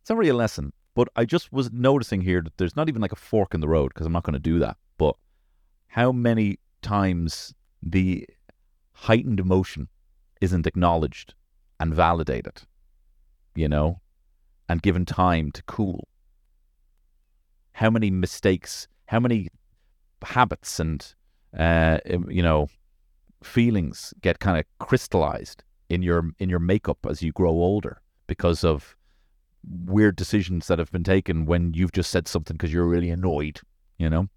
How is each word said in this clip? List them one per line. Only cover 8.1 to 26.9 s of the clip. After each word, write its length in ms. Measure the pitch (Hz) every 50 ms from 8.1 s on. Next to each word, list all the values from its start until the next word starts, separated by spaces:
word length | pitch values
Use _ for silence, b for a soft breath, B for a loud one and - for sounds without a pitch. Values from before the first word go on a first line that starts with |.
| 92 - - - _ _ _ _ _ _ _ _ _ _ _ _ _
heightened 480 | - - - 113 117 - - 110 95
emotion 480 | 92 92 92 95 92 - - 78 67 - _ _ _ _ _ _ _ _ _ _
isn't 260 | - 90 92 87 78
acknowledged 680 | 82 - 92 87 87 85 82 78 67 - - - - - _ _ _ _ _ _ _ _ _
and 140 | 80 82 78
validated, 680 | 80 85 82 85 85 78 69 65 60 - - - - - _ _ _ _ _ _ _ _ _ _ _ _ _ _ _ _ _ _
you 140 | 85 80 73
know, 320 | 73 76 76 80 85 90 _ _ _ _ _ _ _ _ _ _ _ _ _ -
and 140 | 87 82 -
given 220 | 101 90 90 90
time 460 | - - - 92 90 87 80 78 71 -
to 100 | - -
cool? 440 | - - - 107 95 87 - - _ _ _ _ _ _ _ _ _ _ _ _ _ _ _ _ _ _ _ _ _ _ _ _ _ _ _ _ _ _ _ _ _ _
How 180 | - 110 110
many 200 | 113 117 110 101
mistakes, 760 | 95 92 90 90 - - - 104 95 90 - - - - - _ _ _ _
how 140 | - - 117
many 280 | 120 123 120 110 90 78 _ _ _ _ _ _ _ _ _ _ _ _ _ _ -
habits 560 | - - 127 127 92 - - _ - - -
and, 340 | 82 80 78 71 - - _ _ _ _ _ _ _ _ -
uh, 420 | - 80 85 82 82 80 80 80 - -
em-, 240 | - 90 87 87 85
you 120 | - 87 87
know, 260 | 82 78 76 73 76 _ _ _ _ _ _ _ _ _ _ _ _ _ _ -
feelings 720 | - - 123 120 120 113 101 85 69 - - - - - - -
get 160 | 92 82 -
kinda 240 | - 98 90 80 78 _ _ _
crystallized 840 | - - - 127 - - - 95 78 73 71 - - - - - _ _ _ _ _ _
in 140 | 92 90 92
your, 280 | 87 85 85 82 82 80 _
in 100 | 95 92
your 120 | 90 85
makeup 440 | 85 87 95 107 _ -